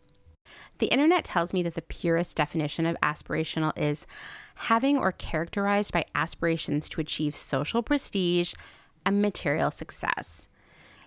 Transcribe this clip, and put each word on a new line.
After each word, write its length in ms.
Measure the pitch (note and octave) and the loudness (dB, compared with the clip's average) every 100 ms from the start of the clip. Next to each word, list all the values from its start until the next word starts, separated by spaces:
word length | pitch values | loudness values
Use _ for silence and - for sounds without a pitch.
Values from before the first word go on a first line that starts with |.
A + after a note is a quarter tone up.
| _ - - - - - - - | _ -20 -20 -20 -20 -20 -14 -2
The 80 | A3+ | 2
internet 380 | B3+ D4+ F4+ | 4 6 4
tells 280 | - F#3+ F3 | 2 0 0
me 120 | F#3 | 0
that 100 | E3+ | 0
the 80 | E3 | -2
purest 540 | - - E3+ E3 E3+ - | -6 -2 2 2 2 0
definition 500 | D3 E3 D3 - E3 | 0 0 -2 0 0
of 100 | E3+ | 2
aspirational 760 | - D3+ - D#3 D#3+ - D#3 - | -2 -2 -4 -2 -2 0 -2 0
is 300 | D3 D3 - - - - - | 0 -2 -6 -14 -16 -16 -18
having 420 | - - A3+ C4 C#4+ | -8 0 2 4 4
or 140 | G3+ | 2
characterized 840 | - - D#3+ E3+ - G3+ G3+ G#3 | -2 -4 -2 -2 -2 2 2 2
by 120 | F3 E3 | 0 0
aspirations 720 | C#3+ D#3+ - E3+ E3 - D3 D3+ | -2 -2 0 0 0 0 -2 -2
to 100 | - | -4
achieve 340 | D3+ - D3+ | -4 -2 -2
social 480 | - - C3+ C#3+ A#3 | -2 -2 -2 0 -2
prestige 720 | A3+ C#4+ - G3+ F3+ F3 F3 - - - - _ | 2 0 0 0 2 2 0 -4 -16 -20 -20 _
and 160 | - G3+ | 0 2
material 520 | G#3 - D#3+ D#3 D3 | 2 0 0 2 0
success. 760 | - - - - - - - - _ _ - - - | -2 -8 -6 -2 -2 -4 -10 -12 _ _ -20 -20 -20